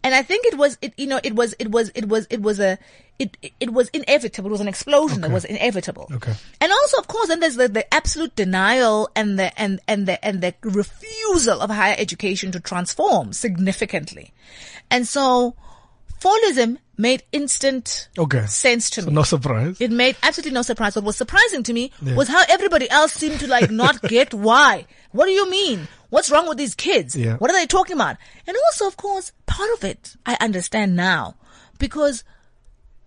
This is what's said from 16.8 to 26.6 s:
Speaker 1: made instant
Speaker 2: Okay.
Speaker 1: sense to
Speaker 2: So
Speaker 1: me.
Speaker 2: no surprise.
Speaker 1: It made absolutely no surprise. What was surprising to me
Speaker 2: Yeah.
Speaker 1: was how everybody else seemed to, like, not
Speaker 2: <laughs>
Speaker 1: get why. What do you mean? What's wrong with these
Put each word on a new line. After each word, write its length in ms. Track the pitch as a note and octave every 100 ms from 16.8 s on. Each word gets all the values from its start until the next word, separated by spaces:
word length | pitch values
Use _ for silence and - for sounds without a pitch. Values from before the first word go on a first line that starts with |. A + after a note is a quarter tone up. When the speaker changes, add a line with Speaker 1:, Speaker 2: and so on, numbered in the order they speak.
| _ -
Speaker 1:
made 260 | A#3+ B3+ _
instant 760 | D4 C#4+ - C4+ C4 - - - -
Speaker 2:
Okay. 300 | D#3 C3+ G#2
Speaker 1:
sense 420 | - B3+ A#3+ -
to 120 | -
Speaker 2:
So 60 | E3+
Speaker 1:
me. 40 |
Speaker 2:
no 120 | D3+
surprise. 520 | D3+ D3+ C3+ A2 C#3+ F#3
Speaker 1:
It 100 | A#3+
made 260 | A#3 B3+ B3
absolutely 320 | C4 D#4 D4+
no 80 | B3+
surprise. 320 | B3 - G#3+ G#3+
What 80 |
was 120 | G#3 -
surprising 460 | B3 G4+ A#4 E4
to 80 | A#3
me 180 | A#3 C4 -
Speaker 2:
Yeah. 140 | C3+
Speaker 1:
was 140 | B2+ B3+
how 140 | E4 E4+
everybody 400 | F#4 G4 D#4+ C4
else 240 | C#4 D#4
seemed 280 | - D#4 D4+
to, 60 | C4+
like, 240 | B3 -
not 300 | A3 B3+ -
Speaker 2:
<laughs> 120 | G3 A#3
Speaker 1:
get 160 | C#4+
why. 540 | G#3+ G#3+ B3 C#4+ F#3+ - - _
What 140 | A3 F#4
do 60 |
you 160 | F#4+ F#4+
mean? 360 | F#4 F#4+ G3+ D3+ - _
What's 200 | C#4+ -
wrong 180 | D4 E4+
with 80 |
these 180 | C4